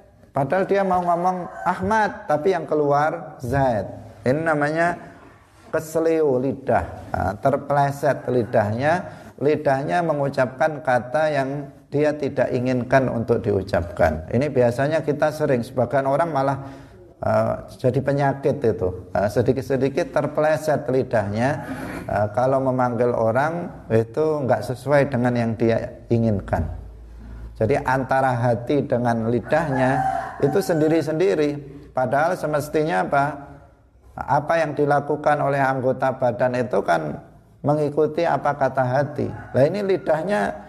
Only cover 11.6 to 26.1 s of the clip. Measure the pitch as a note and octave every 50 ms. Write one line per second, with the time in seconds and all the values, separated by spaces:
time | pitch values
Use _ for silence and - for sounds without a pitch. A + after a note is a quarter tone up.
11.6 | C#3+ - - - - - - C#3 D3+ D3+ C#3+ D3 D3 C3 C#3 - B2 - - B2+
12.6 | A#2+ B2+ B2+ B2+ C3 B2+ C3+ C3+ C3 A#2+ B2 A#2+ A2+ - A#2+ A2 F#2+ G#2+ G2+ G2
13.6 | F#2+ - - F2+ E2+ - - - F2+ E2 D#2 D#2+ D#2+ - - A#2 C#3 D3+ B2+ B2+
14.6 | B2 A#2+ A#2 B2 C3+ D3 D#3+ D#3+ - D3+ C#3+ - D#3 D#3 D3 D3+ D3+ D3 C#3 A#2+
15.6 | A2+ - - - A#2+ - - C#3 C3+ C3+ C3+ D3 E3 E3+ D#3 C3+ C3+ C#3 C#3 C#3
16.6 | - - - - - - - - - - - - - - A2 A2 A2+ A2+ - -
17.6 | - - - - - C3 B2 C3+ C3+ C#3 C#3 C#3 C#3+ C#3 C3+ C3+ - D3+ B2+ -
18.6 | - A2+ G#2 - F#2 F2+ F#2 - - - - F#2 F#2+ G#2 - C3 A#2+ C3 B2+ B2+
19.6 | B2+ - C#3 C3 C3 C#3 C3+ D3+ F3 F3 - D#3 D#3 D#3 D3+ - D3+ D#3 D#3 C#3+
20.6 | D3+ D#3 D3 C3 - - C3 C3 B2 - - A2+ G2+ G2+ G2+ G#2+ A#2+ C3+ D3 C#3
21.6 | - - - - - - - - - - - G2+ G#2 G#2 - B2 B2 C3 C3+ C3+
22.6 | C3+ C3 B2+ B2+ B2 B2 A#2+ A2+ B2 A#2+ A#2 - A2+ A2 A2+ B2+ C#3 D#3 E3 E3+
23.6 | F3 F#3+ - - - - - A2+ A2+ A2+ - D3+ D#3 D#3 D#3 D3 C#3 C3 B2 A2
24.6 | - - C3 A#2 - C#3 D3 C#3+ C#3 C3+ - A#2 A#2+ B2 B2 A#2+ A#2 A2+ A2+ G#2
25.6 | A#2+ A2+ A2+ A2 - - - - - -